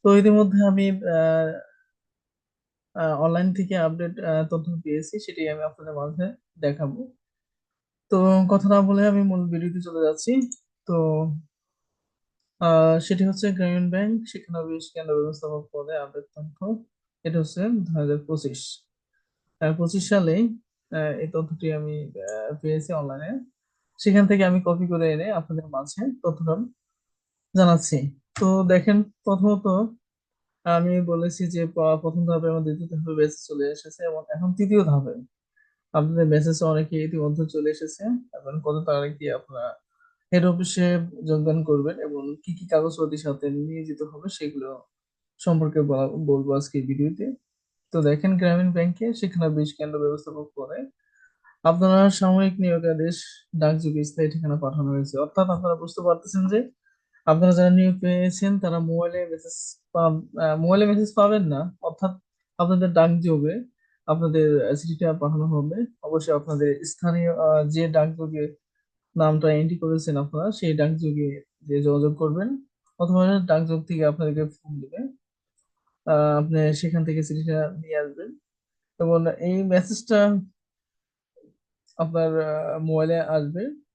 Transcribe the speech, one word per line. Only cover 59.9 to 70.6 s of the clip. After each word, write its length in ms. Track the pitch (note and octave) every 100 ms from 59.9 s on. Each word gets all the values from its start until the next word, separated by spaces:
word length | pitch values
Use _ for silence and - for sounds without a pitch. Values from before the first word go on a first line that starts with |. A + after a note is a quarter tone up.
পাব-, 460 | E3+ E3 D#3+ - -
আহ, 160 | D#3+ D#3
মোবাইলে 300 | E3 G3 G#3
মেসেজ 280 | G#3 G#3
পাবেন 280 | - G3+ G#3+
না, 340 | E3+ C#3+ F3 -
অর্থাৎ 280 | E3 E3 F#3+ F#3 _ _ _ -
আপনাদের 340 | F3 F#3 F3+
ডাকযোগে 720 | E3+ E3 E3+ E3+ D#3 D3 G#3 B3 _ _ _ -
আপনাদের, 640 | D#3+ E3 D#3 D3+ D3 A2
আহ, 60 |
চিঠিটা 380 | C#3+ E3 D#3+ E3+
পাঠানো 340 | D#3+ D3 D#3 D#3
হবে। 380 | D3+ D3 F#3+ A#3+ _
অবশ্যই 320 | D3+ D#3+ D#3+
আপনাদের 500 | D3 D3 D3 D3 C#3+
স্থানীয়, 520 | D3 - F3 E3+ E3+ E3
আহ, 320 | D#3 D#3 D3+
যে 200 | D#3+ E3
ডাকযোগে 680 | D#3+ D#3 D#3+ D#3+ D#3 D3 D3 _ _ _ _ _ E3
নামটা 360 | D#3 D#3 D#3
এন্ট্রি 260 | D3+ D#3+ F3
করেছেন 380 | D#3+ D#3+ D#3 C#3+
আপনারা, 360 | C#3+ D3+ G3
সেই 240 | G#3+